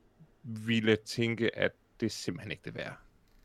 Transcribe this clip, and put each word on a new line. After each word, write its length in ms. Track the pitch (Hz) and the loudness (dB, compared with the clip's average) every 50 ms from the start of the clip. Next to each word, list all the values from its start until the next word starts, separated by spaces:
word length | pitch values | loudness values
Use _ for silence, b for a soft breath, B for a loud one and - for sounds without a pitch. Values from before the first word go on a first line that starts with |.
| _ _ _ _ - _ _ _ - | _ _ _ _ -20 _ _ _ -12
ville 540 | 120 113 107 107 113 117 113 107 110 107 | -10 -10 -6 0 2 2 4 6 6 4
tænke, 600 | 107 - - - - 117 117 117 110 117 127 - - | 4 4 -4 -2 0 0 0 2 2 0 0 2 2
at 140 | 98 92 - _ _ _ _ - | 0 0 0 _ _ _ _ -4
det 60 | 117 | -2
er 40 | 110 | -2
simpelthen 400 | - - - - - 156 - - | -2 -4 -6 -6 -6 -6 -6 -8
ikke 120 | 73 - - | -10 -8 -10
det 100 | - 55 | -12 -10
værd. 240 | - - - - - - - _ _ _ _ _ - | -8 -8 -10 -10 -14 -18 -20 _ _ _ _ _ -20